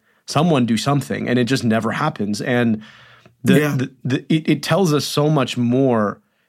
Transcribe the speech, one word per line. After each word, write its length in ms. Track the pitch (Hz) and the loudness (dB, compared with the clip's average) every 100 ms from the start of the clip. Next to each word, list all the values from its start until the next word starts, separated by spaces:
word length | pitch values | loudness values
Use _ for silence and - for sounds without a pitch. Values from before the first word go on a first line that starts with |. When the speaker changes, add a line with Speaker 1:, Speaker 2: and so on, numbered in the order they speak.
| _ _ - | _ _ -4
Speaker 1:
someone 400 | 143 170 143 117 | 0 2 2 2
do 120 | 110 | 0
something, 500 | 139 143 - 104 - | 0 -2 -2 -6 -2
and 120 | 123 | 0
it 60 | 120 | 0
just 180 | 127 | 0
never 280 | 113 110 110 | 0 0 0
happens. 500 | 101 151 - 104 101 | -2 -4 -4 -4 -4
And 420 | - 123 120 107 - - - - - _ | -2 0 0 -2 -6 -20 -20 -20 -20 _
the, 160 | - 170 | 2 2
Speaker 2:
Yeah. 160 | 151 131 | 2 -2
Speaker 1:
the, 200 | 127 - | -4 -6
the, 220 | 131 131 - | -4 -4 0
it, 160 | 160 160 | -2 0
it 140 | 151 | -2
tells 300 | - 165 180 | 0 0 2
us 120 | 147 - | 0 -2
so 240 | - 151 | -2 0
much 280 | 151 123 127 | 0 0 -2
more 640 | 120 127 135 113 104 - _ _ | 0 2 2 2 0 -4 _ _